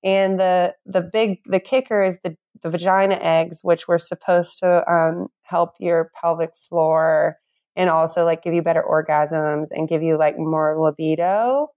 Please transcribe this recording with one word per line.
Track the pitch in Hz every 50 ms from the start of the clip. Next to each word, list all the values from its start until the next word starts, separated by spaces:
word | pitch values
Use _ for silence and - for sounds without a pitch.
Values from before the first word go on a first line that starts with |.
| -
And | 190 190 196 196 190 196 185
the, | 190 185 180 180 180 175 - _ _
the | - 185 190
big, | 175 175 - 220 226 214 190 - _
the | - 190 185
kicker | - - - 262 262 - 226 208 196
is | 190 180 - _
the, | 180 160 _ _ _ _ -
the | _ 165
vagina | 165 170 170 190 185 190 196 196 196
eggs, | - - 170 165 160 165 165 170 - -
which | - 170 165 - -
were | 175 170
supposed | - - 180 - _ - 180 175 175 170 - -
to, | - 180 175 175 160 -
um, | 175 170 165 160 165 175 185 - _ _
help | _ _ - 170 170 170 _ _
your | 190 175 170 165 165 165 _ -
pelvic | - 170 170 160 170 160 _ - - -
floor | - 170 160 160 160 160 160 160 160 156 160 165 160 _ _ _ _ _ _ _ _
and | - 185 185
also, | 160 160 160 165 - 175 170
like, | 170 165 160 -
give | 175 165
you | 170 165
better | 165 165 165 -
orgasms | - - 156 156 - 151 151 151 151 160 160 156 151 151 151 151 151
and | - - 160 160
give | 170 156
you, | 160 165 160 151
like, | 156 151 - -
more | 160 160 160 156 156 151 156 160
libido. | 160 156 147 - 160 156 160 156 170 175 196 208 226 247 262 277 294 302 _